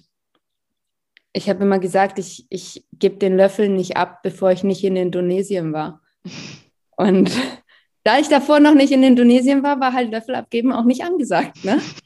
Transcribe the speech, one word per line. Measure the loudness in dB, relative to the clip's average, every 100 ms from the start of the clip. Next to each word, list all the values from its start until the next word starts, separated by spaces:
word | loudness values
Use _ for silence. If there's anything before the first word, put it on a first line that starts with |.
| _ _ _ _ _ _ _ _ _ _ _ _ _
ich | -10 -6
hab | -2
immer | 0 0
gesagt, | 0 0 -2 -2
ich, | -12 -14 -14
ich | -14 -14 -20 _
geb | -2 -2 0
den | 0 2
Löffel | 2 2 -2
nicht | -2 -4 -4
ab, | -4 -6
bevor | -12 -2 0
ich | 0
nicht | -2 -2
in | -2 -2
Indonesien | -4 -4 -4 -4 -4 -6 -6
war. | -6 -8 -12 _ _ -20 -18 -18 -20 _ _ _ -4
Und | 0 2 2
<laughs> | 0 -6 -8 _ _ _ _
da | 0 2
ich | 2
davor | 0 4 4
noch | 6
nicht | 6 4
in | 4
Indonesien | 4 6 6 4 4 0
war, | 0 -2
war | -2
halt | -2 -4
Löffel | -6 -8
abgeben | -10 -6 -4 -2
auch | 0
nicht | 0 0
angesagt, | -2 -6 -2 -2 -2 -6
ne? | -4 -2 -4 -14